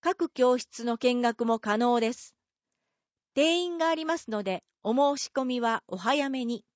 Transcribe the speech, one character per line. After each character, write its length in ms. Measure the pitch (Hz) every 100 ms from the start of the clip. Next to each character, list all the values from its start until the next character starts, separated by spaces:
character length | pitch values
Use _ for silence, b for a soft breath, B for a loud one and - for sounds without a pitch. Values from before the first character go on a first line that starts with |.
各 280 | 330 381 339
教 300 | - 247 247
室 260 | - -
の 140 | 233 233
見 220 | 247 247
学 260 | 240 226 233
も 120 | 226
可 180 | 214 208
能 220 | 240 240
で 120 | 226
す。 220 | 254 - _ _ _ _ _ _ _ _ _ _
定 240 | - 302 339
員 200 | 359 339
が 100 | 320
あ 60 |
り 100 | 320
ま 140 | 320 330
す 120 | -
の 120 | 214
で、 220 | 196 185 _ _
お 100 | -
申 300 | 240 285 285
し 80 | -
込 120 | -
み 160 | 254 247
は 240 | 233 226 _
お 100 | 185
早 320 | 196 285 277
め 160 | 262
に。 200 | 240 233 _